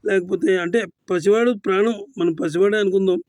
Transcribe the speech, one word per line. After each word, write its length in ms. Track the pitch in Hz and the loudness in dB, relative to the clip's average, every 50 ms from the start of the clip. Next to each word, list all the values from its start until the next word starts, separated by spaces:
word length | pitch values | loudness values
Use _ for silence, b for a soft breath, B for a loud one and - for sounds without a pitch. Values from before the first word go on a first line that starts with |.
| _ | _
లేకపోతే, 520 | 208 196 190 180 180 196 180 - 165 190 185 | -2 -2 -2 2 0 0 0 2 0 0 0
అంటే 280 | 175 175 180 233 214 175 _ _ _ - | 0 0 -2 -2 -2 -4 _ _ _ -4
పసివాడు 400 | 185 175 151 190 208 226 233 247 | -4 0 2 2 2 4 2 0
ప్రాణం, 440 | 247 202 - 196 185 190 208 233 226 202 202 285 _ 208 | 0 -2 -2 -2 0 0 0 0 -2 -4 -10 -16 _ -4
మనం 160 | 170 170 165 | -2 -2 -2
పసివాడే 440 | 160 185 160 147 175 190 202 208 214 | -2 -6 -4 0 0 2 2 2 0
అనుకుందాం 440 | 202 196 185 196 190 190 180 175 - | 0 0 0 0 0 0 0 -2 -4